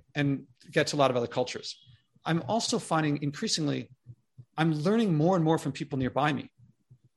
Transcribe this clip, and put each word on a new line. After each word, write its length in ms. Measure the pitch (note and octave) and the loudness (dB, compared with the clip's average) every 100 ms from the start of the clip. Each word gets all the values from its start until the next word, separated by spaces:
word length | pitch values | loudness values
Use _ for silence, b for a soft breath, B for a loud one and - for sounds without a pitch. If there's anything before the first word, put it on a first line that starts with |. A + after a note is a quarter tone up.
| - D3 | -8 -2
and 280 | C#3+ C3+ - _ - | 0 0 -6 _ -4
get 160 | D#3+ D3 | 0 2
to 80 | D3 | 4
a 40 | |
lot 120 | C3+ | 4
of 60 | B2 | 4
other 100 | A#2 | -2
cultures. 500 | - B2 G#2+ - - - b b _ | -2 -4 -6 -12 -14 -18 b b _
I'm 180 | D#3 E3 A#2+ | -2 -2 0
also 320 | A3 - A3+ | -2 -2 -4
finding 420 | - D#3+ D3+ C#3+ | -2 0 0 0
increasingly, 680 | C#3+ C#3+ A3 - D3 C3 A#2+ - - - _ - - - | -4 -4 -4 -2 -2 -4 -6 -16 -20 -20 _ -20 -10 -2
I'm 160 | E3 | 0
learning 400 | D3+ E3 A3+ G#3+ | 0 0 2 2
more 220 | D3+ E3 F#3 | 2 4 4
and 80 | |
more 140 | D#3 D#3+ | 4 2
from 160 | D3 | 0
people 240 | - D#3 C3+ | -6 -6 -2
nearby 340 | B2+ C3 D3+ | -2 2 2
me. 200 | C3 - _ - _ _ - _ | 0 -6 _ -20 _ _ -20 _